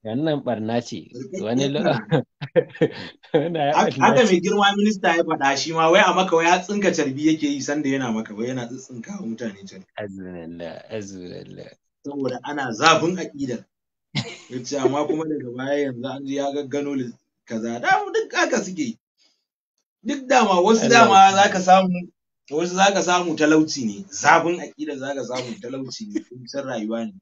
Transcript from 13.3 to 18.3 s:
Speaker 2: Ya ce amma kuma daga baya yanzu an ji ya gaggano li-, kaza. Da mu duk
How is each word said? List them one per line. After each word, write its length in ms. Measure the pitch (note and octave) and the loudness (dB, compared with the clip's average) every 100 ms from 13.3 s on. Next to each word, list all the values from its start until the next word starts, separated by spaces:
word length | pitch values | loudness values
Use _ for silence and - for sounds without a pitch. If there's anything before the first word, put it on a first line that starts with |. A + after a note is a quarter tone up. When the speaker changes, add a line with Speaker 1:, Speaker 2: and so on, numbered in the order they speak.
| C#3 C3+ A2+ - _ _ _ _ D3 - - - | -8 -8 -8 -12 _ _ _ _ -8 -8 -12 -14
Speaker 2:
Ya 140 | B2 | -12
ce 120 | A#2 C#3 | -8 -2
amma 280 | C3 C#3+ D3+ | 0 0 -2
kuma 180 | D#3 D#3+ | -2 -4
daga 220 | D3 B2 A#2+ | -6 -8 -8
baya 220 | C3+ C#3+ C#3 | -4 -2 -2
yanzu 140 | A#2+ C3 | -4 -10
an 180 | C3 C#3 | -10 -6
ji 80 | C#3 | -4
ya 140 | C#3 | -4
gaggano 440 | C#3+ C3 C#3+ C#3+ C3+ | -4 -6 -6 -4 -4
li-, 160 | A#2+ - _ _ | -6 -10 _ _
kaza. 340 | _ A#2 A#2 A#2 | _ -6 -6 -4
Da 200 | - - | 0 0
mu 80 | G4+ | 0
duk 200 | A4 A4 | -4 -2